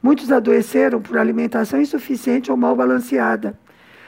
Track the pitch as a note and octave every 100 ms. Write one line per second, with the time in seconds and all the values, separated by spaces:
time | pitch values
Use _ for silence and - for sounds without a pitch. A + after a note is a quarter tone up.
0 | B3 D4 B3 C4 A3+ A#3+ A3 C4 C4+ A#3+
1 | G#3 A#3+ A3 A3+ A#3 A#3 A3 C#4 D4 D4+
2 | - B3+ - B3 B3 B3+ A#3+ B3 B3+ B3+
3 | A#3+ C4+ A3+ A3+ G#3+ - _ _ - -